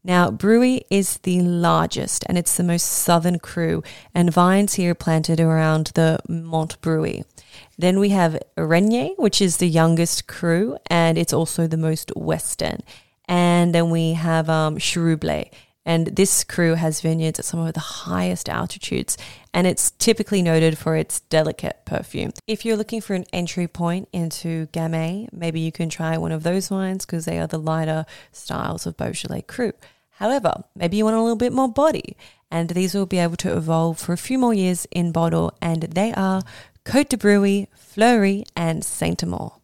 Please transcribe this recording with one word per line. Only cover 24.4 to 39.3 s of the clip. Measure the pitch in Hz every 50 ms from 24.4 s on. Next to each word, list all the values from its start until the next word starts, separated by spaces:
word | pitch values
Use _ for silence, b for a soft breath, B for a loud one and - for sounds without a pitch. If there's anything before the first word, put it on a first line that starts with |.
| - 165 165 165 160
Gamay, | 151 - 165 160 160 165 160 160 165 180 202 226 - -
maybe | - 170 165 160 165
you | 160 160
can | 160 - 170 160
try | - - 165 160 160
one | 160 165 165
of | 160 156 156
those | 170 180 196 185 -
wines | 196 190 190 185 190 190 -
'cause | - - 170 156
they | 165 165 165
are | 165
the | 160 -
lighter | 160 156 160 160 160 160 156 156 156 160 B B B B B
styles | B - - - 143 - - - - - -
of | 170 160
Beaujolais | - - - - - - - - -
cru. | - - - - 247 202 - _ b b b b b b _
However, | _ 196 220 269 277 214 160 - - - _ _
maybe | - 175 170 185
you | 208 214
want | 214 220
a | 226
little | 226 233 233
bit | 208 240 247 226
more | 262 269 254
body, | 220 269 285 320 277 - - - - B B B B B B _
and | 160 165 170 165
these | 175 180 185 180 180
will | 202 196
be | 180 190 180
able | 170 170 170
to | - - 180 165
evolve | 170 156 160 165 160 165 165 160
for | - - -
a | 175
few | 175 - - 254
more | 262 254 240 226
years | 202 185 185 180 175 - -
in | - 180 175 170 160
bottle, | 160 165 165 170 165 165 160 - _
and | - 170 165 165 160
they | 160 160 180 202 233 -
are | - 190 190 190 190 185 B B B B B B _ _
Côte | - - 269 294 -
de | 262
Bruy, | 220 - 208 202 202 196 196 196 202 196 - _
Fleury, | _ - _ - 202 220 240 247 226 196 196 196 202 226 - _
and | - 170 165 165 160 -
Saint-Amour. | - - - 165 165 170 - - 170